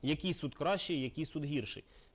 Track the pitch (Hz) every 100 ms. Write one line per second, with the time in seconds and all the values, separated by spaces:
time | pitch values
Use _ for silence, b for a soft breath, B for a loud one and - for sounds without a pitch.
0 | 131 151 185 156 139 - 156 196 - 156
1 | 131 - 156 156 143 147 - - - b
2 | b